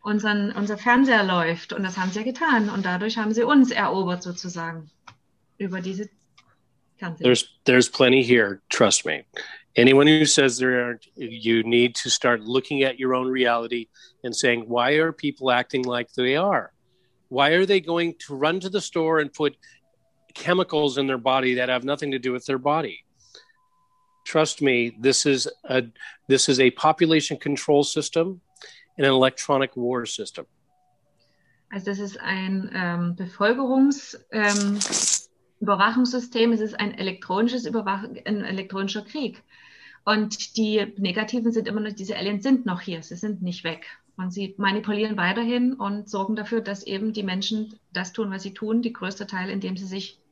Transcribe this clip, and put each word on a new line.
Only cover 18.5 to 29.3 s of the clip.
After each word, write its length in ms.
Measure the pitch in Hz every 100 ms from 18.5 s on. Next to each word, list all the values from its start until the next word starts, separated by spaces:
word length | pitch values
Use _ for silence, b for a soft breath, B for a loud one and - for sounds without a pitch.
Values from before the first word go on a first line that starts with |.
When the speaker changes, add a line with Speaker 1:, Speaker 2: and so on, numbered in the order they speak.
| 185
Speaker 2:
to 80 | 185
the 120 | 190
store 400 | - 170 160 160
and 120 | 147
put 240 | - 151 - b b _ _ _ _ _
chemicals 640 | - - 180 175 151 147 131
in 80 | 135
their 120 | 127
body 360 | 123 131 127
that 140 | 123 127
have 160 | 127
nothing 260 | 127 143 147
to 80 | 135
do 140 | 127
with 140 | 123 -
their 120 | 135
body?" 460 | 139 151 135 - _ _ b b b b _ _ _ _ _ _
Trust 360 | - 160 156 -
me, 360 | 143 120 117 113
this 260 | 127 131
is 240 | 147 135 117 -
a, 200 | - 131 117 _ B B -
this 220 | 135 -
is 100 | 131
a 120 | 131
population 640 | - 156 156 165 160 - 143
control 480 | 143 143 - 147
system. 560 | 143 - 147 170 170 185 _ _ B B B -
and 60 | 139
an 80 |
electronic 600 | 131 131